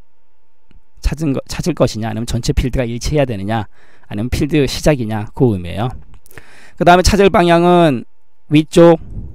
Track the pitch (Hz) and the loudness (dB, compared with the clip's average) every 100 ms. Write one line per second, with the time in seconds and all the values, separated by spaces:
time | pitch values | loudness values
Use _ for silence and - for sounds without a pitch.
0 | - - - - - - - - - - | -18 -18 -18 -18 -18 -18 -18 -18 -18 -6
1 | - 147 160 131 - - 175 147 135 107 | -4 -2 -2 -2 -6 -6 -4 0 0 -2
2 | 110 110 117 117 131 139 131 135 120 120 | -6 -6 -4 -2 -2 0 0 -2 -4 -4
3 | - 151 131 101 98 110 101 - - - | -2 0 0 -2 -4 -4 -4 -12 -16 -16
4 | - 104 120 - 143 151 127 - - 147 | -10 -6 -6 -4 -2 0 0 0 0 0
5 | 107 110 104 - 127 98 87 92 123 - | -2 -6 -6 0 2 2 -4 -6 -6 -8
6 | - - - - - - - - 170 180 | -14 -16 -16 -16 -16 -16 -12 0 6 6
7 | 175 190 196 202 175 170 175 175 165 120 | 6 4 4 4 4 4 6 6 4 2
8 | - - - - - 147 156 175 170 165 | -6 -16 -18 -16 0 2 4 8 8 6
9 | - - - | 0 -12 -12